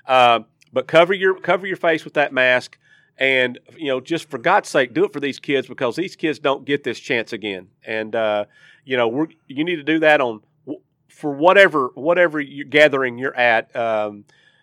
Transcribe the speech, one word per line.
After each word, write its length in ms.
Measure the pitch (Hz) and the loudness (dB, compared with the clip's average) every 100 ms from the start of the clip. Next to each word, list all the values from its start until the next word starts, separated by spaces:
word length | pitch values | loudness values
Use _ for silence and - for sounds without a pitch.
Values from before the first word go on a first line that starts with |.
Uh, 360 | - 131 120 117 110 _ _ | 0 4 4 4 -2 _ _
but 160 | 131 127 | -8 2
cover 260 | 160 170 | 4 4
your, 240 | 196 190 185 | 2 0 0
cover 260 | - 185 190 | -2 -2 -4
your 80 | 170 | -4
face 280 | 170 156 | -2 -2
with 100 | 156 | -2
that 180 | 151 143 | -2 -2
mask. 440 | 135 127 127 - _ _ _ _ - | 0 2 2 -2 _ _ _ _ -4
And, 400 | 135 131 127 120 - - | 0 0 0 -4 -20 -12
you 80 | 151 | -6
know, 120 | 127 | -6
just 300 | 127 165 - | -4 -8 -8
for 80 | 131 | -6
God's 320 | 139 196 - | 0 0 0
sake, 240 | 156 127 | 0 0
do 120 | 120 202 | 0 -2
it 60 | |
for 80 | 147 | -2
these 180 | 139 127 | -8 -6
kids, 260 | - 135 127 | -4 -4 -4
because 300 | 120 123 113 | -6 -4 -4
these 200 | 180 - | -8 -6
kids 220 | 160 120 | -6 -2
don't 280 | 143 139 127 | -2 -2 -2
get 180 | 139 | -4
this 160 | 143 - | -4 -8
chance 320 | - 127 110 | -4 -4 -4
again. 360 | 110 104 95 92 _ | -8 -8 -10 -12 _
And, 320 | - 110 110 | -10 -8 -6
uh, 300 | 117 110 104 104 _ - _ | -4 -2 -2 -6 _ -20 _
you 140 | - 127 | -6 -2
know, 100 | 117 | 0
we're, 200 | 123 160 _ - | -2 -6 _ -14
you 180 | 131 | -8
need 120 | 165 170 | -6 -6
to 60 | |
do 180 | 143 160 | -2 0
that 200 | 156 151 | 4 4
on 220 | 127 110 _ _ - | 2 -6 _ _ -16
w-, 160 | - _ _ _ | -16 _ _ _
for 240 | _ 151 | _ -8
whatever, 600 | 139 165 190 196 147 127 | 2 4 6 6 4 -2
whatever 440 | - 139 175 175 151 | -4 -2 2 2 0
you, 240 | 143 143 | -8 -12
gathering 520 | 143 147 151 135 127 120 | 0 4 4 4 -2 -4
you're 180 | 131 | -6
at. 400 | 123 123 113 117 | 0 2 2 -2
Um, 520 | 131 117 110 107 104 104 _ _ _ | -4 -2 -2 -4 -8 -20 _ _ _